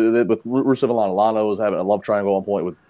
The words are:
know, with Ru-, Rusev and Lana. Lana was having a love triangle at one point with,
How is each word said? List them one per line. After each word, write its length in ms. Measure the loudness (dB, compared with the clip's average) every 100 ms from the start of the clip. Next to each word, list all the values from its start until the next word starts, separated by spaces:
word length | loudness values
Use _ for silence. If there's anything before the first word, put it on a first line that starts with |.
| 4
know, 120 | 2
with 160 | 0 -2
Ru-, 200 | -2 0
Rusev 200 | 0 0
and 80 | 0 0
Lana. 160 | 0
Lana 320 | 2 2 2
was 140 | 0 0
having 200 | -2 0
a 40 |
love 200 | 0 -2
triangle 300 | 0 0 0
at 40 | 0
one 80 |
point 200 | 0 -2
with, 120 | -4 -8